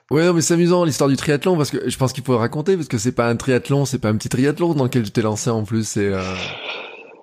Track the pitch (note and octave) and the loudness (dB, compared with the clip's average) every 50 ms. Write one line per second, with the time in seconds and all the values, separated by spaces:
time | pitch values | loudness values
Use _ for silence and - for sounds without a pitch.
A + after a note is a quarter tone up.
0 | _ - B2+ D3+ E3 F3+ F3 E3 D3 - F3 E3+ F3 E3+ F3+ F3+ F3 E3 C3 - | _ -2 0 2 2 4 4 2 2 2 2 4 4 4 4 4 2 2 2 2
1 | D#3 C#3 C3+ B2 - - D3 C#3+ - F#3+ F3+ D#3+ D3 - - B2+ - B2+ - - | 2 2 2 0 2 0 0 2 2 2 2 2 0 0 -2 -4 -4 -4 -2 0
2 | C3 B2+ C3 - A#2 - B2+ A2+ A2+ A#2+ - D3+ D3+ G3 F#3+ F3+ D3 - - A#2 | -2 -2 -2 -4 -2 0 2 2 2 0 -2 -2 0 0 0 0 0 -2 -4 -2
3 | G2+ B2+ B2+ - A#2+ A#2 A#2 A2+ - - B2+ A#2+ - - C#3 C#3+ C#3+ B2+ - A#2+ | -2 -2 0 0 2 0 0 0 0 0 0 0 2 0 0 0 0 0 -2 -2
4 | - G#2+ A2 G#2+ - - - B2 C3 C#3+ D3+ - E3+ E3+ E3 D3 C3 B2 - B2+ | 0 0 0 0 -2 -2 0 0 2 2 2 0 0 0 2 2 0 2 2 0
5 | A2+ G2+ - - A2 G#2+ G#2+ G2+ - B2+ A#2 A2+ G#2+ G2 A2+ A2+ A2 - - A2+ | -2 0 0 0 0 0 0 -2 -2 -2 -2 -2 -2 -2 -2 -2 -2 -2 -2 -2
6 | G2+ G2+ G2 F#2+ F#2 F#2 F#2+ F#2 F2+ - - - - - - - - - - - | 0 0 0 -2 -4 -4 -6 -8 -8 -10 -10 -12 -12 -12 -12 -12 -14 -16 -18 -20
7 | - - - - | -20 -20 -20 -20